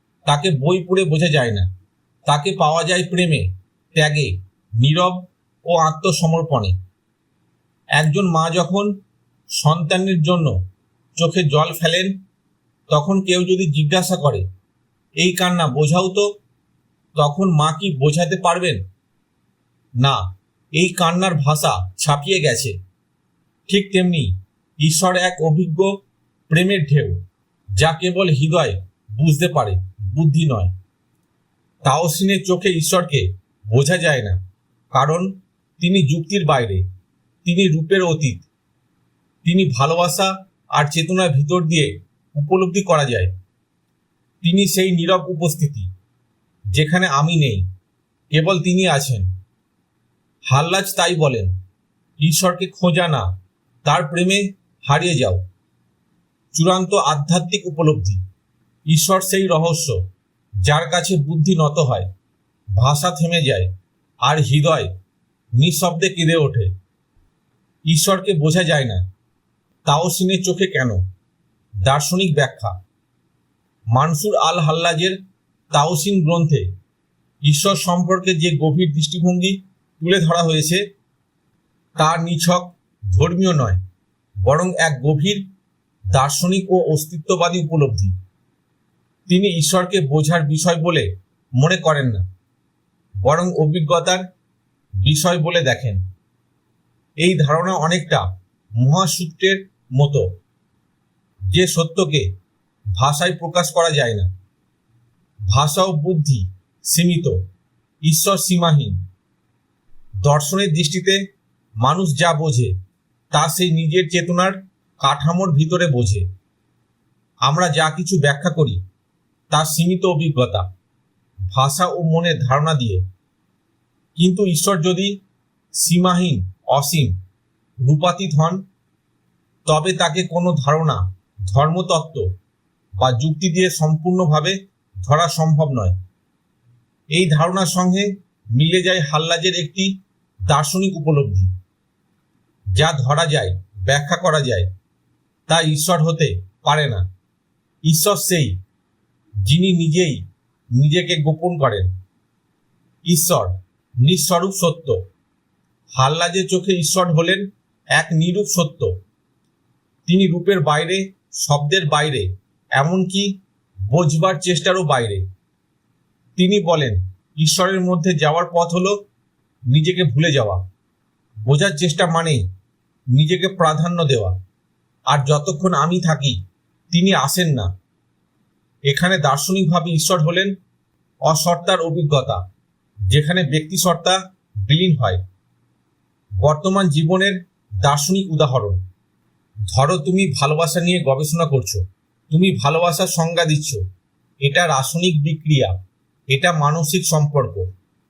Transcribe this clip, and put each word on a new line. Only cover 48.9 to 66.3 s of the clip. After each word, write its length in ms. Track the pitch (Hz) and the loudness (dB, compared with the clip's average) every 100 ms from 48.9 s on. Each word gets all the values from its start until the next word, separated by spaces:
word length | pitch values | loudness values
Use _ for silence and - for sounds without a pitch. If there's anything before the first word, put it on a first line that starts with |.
| 143 139 107 92 95 - _ _ _ _ _ _ _ _ _ | 0 0 -2 -2 -4 -12 _ _ _ _ _ _ _ _ _
হাল্লাজ 500 | - 135 165 190 196 | -2 0 0 -2 -2
তাই 200 | - 175 | 0 0
বলেন, 440 | 165 143 113 95 92 - _ _ _ _ - | 2 0 0 -2 -4 -10 _ _ _ _ -2
"ঈশ্বরকে 460 | 160 151 185 180 185 | 0 2 0 0 -6
খোঁজা 420 | - 180 170 175 | -2 0 2 0
না, 320 | 135 92 95 - _ _ _ | 0 -2 -6 -12 _ _ _
তার 240 | 143 165 156 | 0 0 0
প্রেমে 440 | 170 180 196 196 - _ _ - | -2 0 0 -2 -8 _ _ 0
হারিয়ে 260 | 151 175 | 0 2
যাও।" 320 | 131 107 92 92 _ _ _ _ _ _ _ _ _ _ | 0 0 -2 -6 _ _ _ _ _ _ _ _ _ _
চূড়ান্ত 420 | - 175 185 185 | 0 2 2 0
আধ্যাত্মিক 680 | 202 147 147 147 175 170 208 175 | 2 4 2 2 0 0 -6 -4
উপলব্ধি, 540 | 147 156 110 95 95 - - _ _ _ _ 151 | 0 2 2 0 -2 -6 -12 _ _ _ _ 0
ঈশ্বর 340 | 160 190 190 | 2 2 0
সেই 260 | 190 196 185 | 0 0 2
রহস্য, 640 | 160 170 147 - 95 92 - _ _ _ 101 | 2 2 0 -2 -4 -6 -12 _ _ _ -2
যার 300 | 95 151 165 | 0 0 0
কাছে 260 | 175 175 165 | -2 0 0
বুদ্ধি 380 | 139 160 151 | 0 0 2
নত 240 | 160 147 165 | 2 2 2
হয়, 340 | 131 104 95 - _ _ _ _ - 98 | 0 0 -4 -10 _ _ _ _ -4 2
ভাষা 340 | 131 147 180 | 2 2 -2
থেমে 320 | 170 165 170 | -2 -2 0
যায়, 320 | - 101 92 92 _ _ _ - | 0 0 -2 -6 _ _ _ -4
আর 200 | 127 156 | 0 2
হৃদয় 600 | 120 147 160 147 92 92 _ _ _ _ _ | 2 2 2 0 -2 -10 _ _ _ _ _
নিঃশব্দে 560 | 117 170 147 180 165 190 | 2 2 2 -2 0 -2
কেঁদে 280 | 170 160 | 0 2